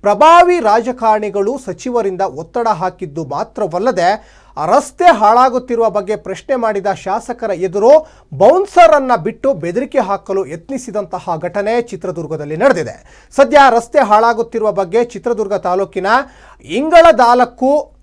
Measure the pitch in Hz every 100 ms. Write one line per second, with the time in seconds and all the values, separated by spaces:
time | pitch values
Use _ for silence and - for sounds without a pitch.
0 | 202 208 311 339 349 349 220 220 233 247
1 | 226 214 214 196 196 269 - 175 254 240
2 | 196 185 190 139 165 247 226 185 185 180
3 | 170 143 143 139 220 - 202 170 233 175
4 | 175 214 - _ _ - 156 247 277 _
5 | 349 214 208 233 254 247 254 233 226 196
6 | 190 214 - 190 - 262 226 202 196 190
7 | 190 208 220 247 220 180 185 190 220 -
8 | - _ _ 139 202 349 392 349 330 302
9 | 262 233 165 226 269 202 170 175 277 277
10 | 196 196 - 190 151 165 - 269 247 208
11 | 196 180 185 165 175 190 202 240 240 190
12 | 180 165 165 156 147 156 269 196 123 -
13 | _ _ _ - 269 294 269 233 233 294
14 | 226 208 226 226 - 233 214 190 185 214
15 | 240 202 247 226 202 196 180 185 190 185
16 | 190 240 262 - - - - 185 311 330
17 | 330 247 233 247 247 - 254 294 - _